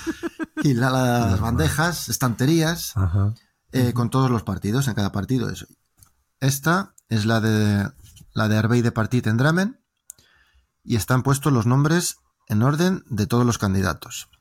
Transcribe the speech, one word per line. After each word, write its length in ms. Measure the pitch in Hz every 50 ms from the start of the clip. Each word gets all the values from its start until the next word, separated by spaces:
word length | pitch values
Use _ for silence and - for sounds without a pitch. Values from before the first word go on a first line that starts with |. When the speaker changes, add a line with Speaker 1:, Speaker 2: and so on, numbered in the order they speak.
Speaker 1:
<laughs> 600 | - 330 - - - 320 - - 320 - - 311 -
y 100 | 147 127
la, 160 | 113 127 131
las 300 | 131 131 127 123 120 120
Speaker 2:
Normal. 200 | 117 95 95 98
Speaker 1:
bandejas, 680 | 110 117 120 - 156 151 - - 160 175 165 - - -
estanterías, 880 | 113 - 131 123 104 - 127 143 165 165 156 160 170 165 - - -
Speaker 2:
Ajá. 380 | 101 92 87 85 101 98 101 113 - _ _ _ _ _ _
Speaker 1:
eh, 140 | - 131 123
Speaker 2:
Ujú. 80 | 123 117
Speaker 1:
con 160 | 123 120 110
todos 180 | - 131 135 127
los 100 | 120 107
partidos, 460 | - - 95 87 - 101 110 139 139 123
en 60 | 101
cada 180 | 107 101 95
partido, 360 | - 101 95 - 127 127 110 101
eso. 180 | 92 - - - _ _ _ _ _ _ _ _ _ _ _ _ _ -
Esta 520 | 135 139 139 - - 160 170 190 196 - _ _ _ -
es 160 | 117 107 104
la 160 | 113 117 113
de, 480 | 107 110 107 107 107 104 104 101 98 - - - - - - - - - -
la 140 | 110 110 107
de 80 | 107 107
Arbeide 320 | 107 110 120 120 117 117
Partit 340 | - 113 107 - 123 123 - 107
en 80 | 110 117
Drammen 420 | 135 151 165 180 190 226 269 _ _ _ _ _ _ - - _ _ _ _ _ _ _ _ _ _ _ _ _ -
y 120 | - 120
están 260 | 110 - - 127 127
puestos 280 | 107 135 139 139 - 156
los 120 | 135 117 104
nombres 520 | 120 127 139 143 151 165 175 170 - - _ _ _ _ _ _ -
en 140 | 117 107
orden 420 | 117 135 147 151 175 185 190 - - -
de 180 | 113 101 104
todos 200 | - 120 120 123
los 100 | 120 104 -
candidatos. 720 | - 98 95 98 95 87 76 - - - - - - - _ _